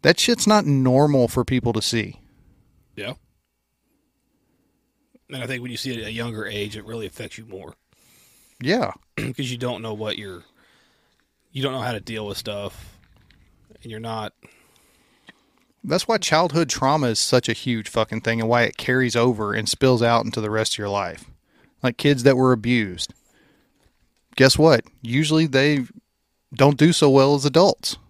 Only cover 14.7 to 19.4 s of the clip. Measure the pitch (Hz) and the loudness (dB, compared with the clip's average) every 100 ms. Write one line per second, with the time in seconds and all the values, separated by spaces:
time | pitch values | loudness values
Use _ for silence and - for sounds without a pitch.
14.7 | _ _ _ _ _ - _ _ _ _ | _ _ _ _ _ -20 _ _ _ _
15.7 | _ - 170 - 226 - 156 175 147 147 | _ -4 -4 0 -2 2 2 2 0 -2
16.7 | - 135 156 131 107 - 127 - 110 - | 0 0 2 0 -2 2 2 2 -4 -2
17.7 | 117 101 - 107 110 113 113 113 120 113 | -4 -4 -4 -2 -2 -2 -2 2 2 2
18.7 | - - 127 127 117 123 110 | -2 -2 0 0 2 2 0